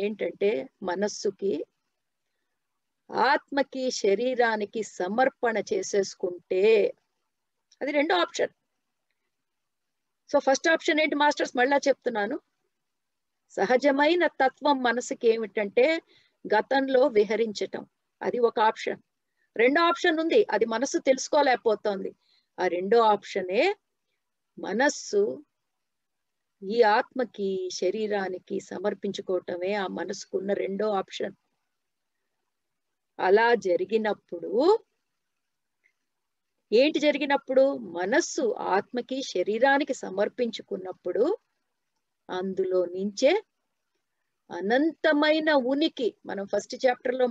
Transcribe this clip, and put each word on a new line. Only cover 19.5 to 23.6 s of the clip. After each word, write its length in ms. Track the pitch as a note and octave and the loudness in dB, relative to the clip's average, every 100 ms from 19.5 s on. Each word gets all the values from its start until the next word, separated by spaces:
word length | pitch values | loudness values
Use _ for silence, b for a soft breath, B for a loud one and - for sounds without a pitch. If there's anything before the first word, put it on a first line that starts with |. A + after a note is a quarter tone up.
| - | 0
రెండో 240 | B3 D#4 E4+ | 2 4 2
ఆప్షన్ 280 | E4+ F4+ D#4+ | 2 0 0
ఉంది, 180 | E4 C4+ G3+ G#3 | 2 2 2 0
అది 100 | A3+ | 0
మనస్సు 320 | A3+ C4+ E4 - | -2 -2 -2 2
తెలుసుకోలేకపోతోంది. 1000 | C4 - D4+ C#4+ A#3+ A3+ G#3 G#3+ F#3+ G3 - _ _ _ - | 0 2 2 2 2 0 0 -2 -4 -8 -14 _ _ _ -4
ఆ 40 | F3+ E3+ | -2 -2
రెండో 240 | G3 A#3 A3 | 2 4 4
ఆప్షనే 500 | G#3 - G3+ F3+ G3+ | 2 -2 -6 -4 0